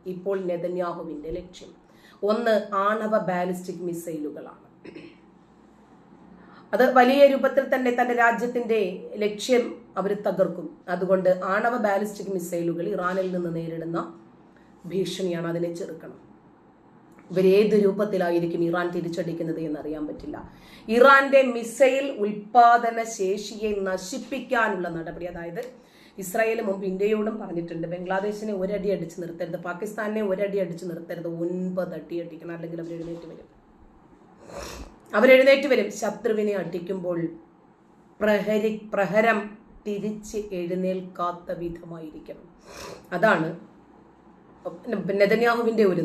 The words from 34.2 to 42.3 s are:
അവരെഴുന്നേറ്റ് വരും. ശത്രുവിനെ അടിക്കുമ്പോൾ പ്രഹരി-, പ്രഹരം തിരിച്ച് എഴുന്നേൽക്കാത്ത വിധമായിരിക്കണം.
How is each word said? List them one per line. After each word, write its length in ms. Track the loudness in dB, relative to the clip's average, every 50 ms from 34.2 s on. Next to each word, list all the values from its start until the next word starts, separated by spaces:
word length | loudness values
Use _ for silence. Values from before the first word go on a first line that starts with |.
| _ -20 -20 -20 -20 -18 -16 -14 -14 -14 -14 -16 -16 -18 -20 -20 -12 -2 2 6
അവരെഴുന്നേറ്റ് 500 | 8 10 10 10 10 8 8 6 6 2
വരും. 160 | 2 2 2 0 -2 -4
ശത്രുവിനെ 520 | -4 -4 -4 -2 -2 -2 0 0 0 0 0 -2
അടിക്കുമ്പോൾ 580 | -4 -4 -6 -8 -6 -6 -6 -4 -4 -4 -2 -2 -4 -4 -6 -10 -20 -20 _ _ _ _ _ _ _ _ _ _ _ _ _ -2
പ്രഹരി-, 640 | 2 2 2 2 2 2 0 2 2 0 -2 -4 -8 -6
പ്രഹരം 480 | -2 -2 0 2 2 4 4 4 4 2 -2 -8 -12 -18 -20 -20 -20 -12 -8
തിരിച്ച് 520 | -6 -6 -4 -4 -6 -6 -8 -10 -10 -8 -8 -8 -6 -6 -6
എഴുന്നേൽക്കാത്ത 960 | -4 -4 -4 -2 -2 -2 -2 -4 -6 -10 -8 -4 -4 -4 -4 -6 -8 -10 -8 -6
വിധമായിരിക്കണം. 840 | -6 -8 -8 -10 -14 -14 -14 -14 -14 -14 -16 -16 -16 -16